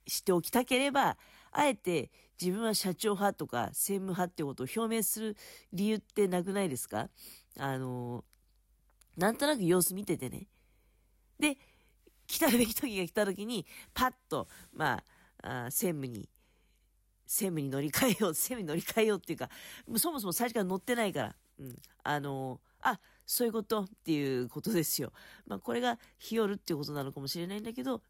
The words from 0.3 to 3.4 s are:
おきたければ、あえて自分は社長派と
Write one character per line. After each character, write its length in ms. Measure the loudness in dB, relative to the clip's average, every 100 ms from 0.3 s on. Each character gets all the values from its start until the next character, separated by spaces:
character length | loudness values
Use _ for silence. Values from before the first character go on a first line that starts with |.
お 80 | 4
き 80 | 4
た 140 | 0
け 140 | 2 2
れ 120 | 4
ば、 260 | 4 2 2 -8 -20 -6
あ 140 | 2 2
え 80 |
て 360 | 2 0 0 0 -8 _ -4
自 140 | 0
分 80 | 2
は 120 | 2
社 200 | 2 0
長 200 | 0 0
派 240 | 2 2
と 80 | 0